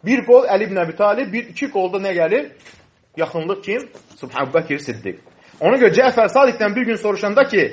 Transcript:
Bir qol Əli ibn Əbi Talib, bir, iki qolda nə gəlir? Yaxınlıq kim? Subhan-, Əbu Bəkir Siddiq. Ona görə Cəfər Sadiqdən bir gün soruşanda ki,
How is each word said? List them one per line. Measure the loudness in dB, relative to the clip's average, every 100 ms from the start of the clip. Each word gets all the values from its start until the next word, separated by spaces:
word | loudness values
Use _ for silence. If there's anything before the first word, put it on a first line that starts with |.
Bir | 0 -2 6
qol | 6 6
Əli | 0 0
ibn | -2
Əbi | -4 0
Talib, | 0 0 -4
bir, | -8 -10
iki | -10 -6
qolda | -4 -4 -4
nə | -4 -2
gəlir? | 0 0 -4 -16 -20 -20 _ _ _ -8
Yaxınlıq | -6 -4 -6 -8
kim? | -6 -8 -8 -20 _ -18
Subhan-, | -10 -6 -2
Əbu | -2
Bəkir | -2 -6
Siddiq. | -6 -10 -10 -12 _ _ _ -2
Ona | 2 4
görə | 4 4
Cəfər | 2 2 2
Sadiqdən | 4 2 2 -4 -2
bir | -4
gün | -4
soruşanda | -4 -4 0 2 2
ki, | 2 0